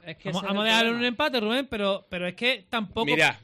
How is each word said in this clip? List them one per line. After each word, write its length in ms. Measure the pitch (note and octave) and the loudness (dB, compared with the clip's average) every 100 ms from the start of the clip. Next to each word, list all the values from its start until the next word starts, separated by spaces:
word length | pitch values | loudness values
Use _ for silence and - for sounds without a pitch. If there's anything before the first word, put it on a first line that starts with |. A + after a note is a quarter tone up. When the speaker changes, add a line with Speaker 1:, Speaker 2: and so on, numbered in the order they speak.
Speaker 1:
Es 120 | E3+ D#3+ | -16 -12
que 100 | G3 | -6
Speaker 2:
Vamos, 140 | - | -4
Speaker 1:
ese 40 | D4 | -2
es 20 | |
Speaker 2:
vamos 0 | |
a 120 | G3+ | 0
Speaker 1:
el 40 | A3 | 2
Speaker 2:
dejarle 240 | A3 A3+ | 4 2
Speaker 1:
problema. 80 | A#3 | 0
Speaker 2:
un 60 | B3 | -2
empate, 340 | B3 D4+ C4 | 0 0 0
Rubén, 260 | G#3+ B3 C#4 | 0 -2 -2
pero, 360 | A3 G3+ G3 - | -2 -2 -2 -4
pero 160 | F3+ F3+ | -6 -6
es 60 | |
que 320 | F3+ A#3+ A#3+ - | -2 -2 -2 -2
tampoco. 380 | A#3+ G3+ A3 A3+ | -4 -4 -2 0
Speaker 3:
Mira, 340 | D#3 D3+ A#2 | 4 4 2